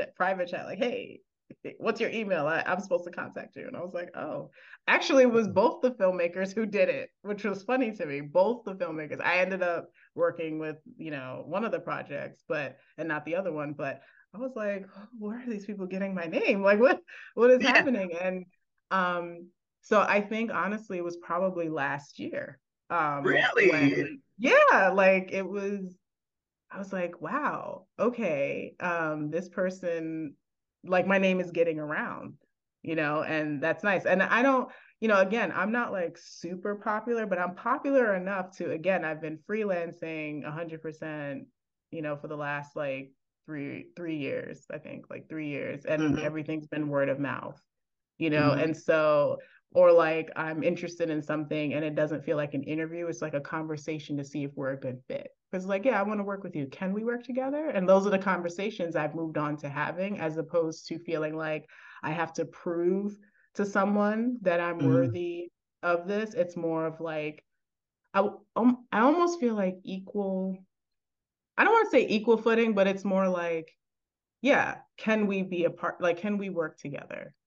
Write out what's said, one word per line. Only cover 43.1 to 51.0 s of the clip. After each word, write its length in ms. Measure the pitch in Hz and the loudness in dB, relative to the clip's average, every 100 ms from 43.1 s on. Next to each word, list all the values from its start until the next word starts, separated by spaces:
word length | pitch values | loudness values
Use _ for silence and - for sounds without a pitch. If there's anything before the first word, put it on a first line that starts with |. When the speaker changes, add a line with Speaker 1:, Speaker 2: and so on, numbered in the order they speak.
| _ _ _ - | _ _ _ -12
Speaker 1:
three, 420 | 151 143 131 - - | -10 -8 -10 -12 -10
three 220 | 170 156 | -6 -4
years, 480 | 135 127 - - - | -4 -4 -6 -12 -12
I 60 | - | -14
think, 300 | - - - | -12 -14 -14
like, 180 | - - | -14 -12
three 200 | 156 151 | -8 -6
years, 360 | 139 - 143 - | -6 -6 -6 -2
and 320 | 156 156 147 | 0 2 2
Speaker 2:
Mm-hmm. 40 | |
Speaker 1:
everything's 460 | 151 156 151 156 - | -2 -4 -6 -6 -6
been 200 | 151 147 | -4 -2
word 200 | 143 139 | 0 0
of 100 | 139 | 0
mouth, 420 | 139 - - - _ _ _ _ _ - | -4 -6 -8 -14 _ _ _ _ _ -4
you 120 | 160 | 0
know? 240 | 151 147 | 4 4
Speaker 2:
Mm-hmm. 0 | |
Speaker 1:
And 220 | 139 160 151 | 4 2 0
so, 640 | - 160 151 147 139 - - _ _ | 2 4 6 4 4 0 -8 _ _
or, 180 | - 180 | 6 8
like, 400 | 170 160 160 156 - | 8 6 2 -2 -6
I'm 280 | 160 160 | -6 -2
interested 460 | 160 175 175 - | 0 0 -4 -4